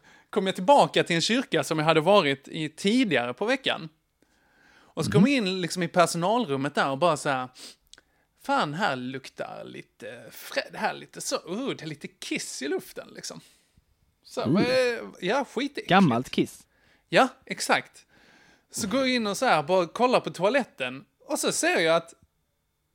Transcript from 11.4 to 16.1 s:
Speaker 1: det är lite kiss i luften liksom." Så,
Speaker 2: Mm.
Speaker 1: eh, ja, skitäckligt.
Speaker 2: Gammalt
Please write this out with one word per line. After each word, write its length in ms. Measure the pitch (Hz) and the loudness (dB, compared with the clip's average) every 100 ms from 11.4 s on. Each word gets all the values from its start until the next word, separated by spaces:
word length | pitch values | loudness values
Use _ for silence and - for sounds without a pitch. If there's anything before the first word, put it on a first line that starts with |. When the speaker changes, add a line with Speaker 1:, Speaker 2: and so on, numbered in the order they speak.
| 156 202 269 139 | -6 -8 -6 -8
Speaker 1:
det 80 | |
är 40 | 156 | -10
lite 200 | 147 185 | -12 -16
kiss 540 | - - 294 - - | -14 -8 -8 -8 -10
i 60 | 277 | -8
luften 400 | 370 - - - - | -8 -10 -16 -16 -16
liksom." 260 | - 82 - _ _ _ _ _ _ _ | -16 -16 -20 _ _ _ _ _ _ _
Så, 180 | - - | -12 -6
Speaker 2:
Mm. 160 | 220 180 | 0 2
Speaker 1:
eh, 420 | 240 254 247 226 208 - | 2 2 0 -4 -10 -8
ja, 260 | 180 269 240 | -2 -2 -2
skitäckligt. 440 | 220 277 - - | -6 -6 -6 2
Speaker 2:
Gammalt 400 | 180 175 | 6 6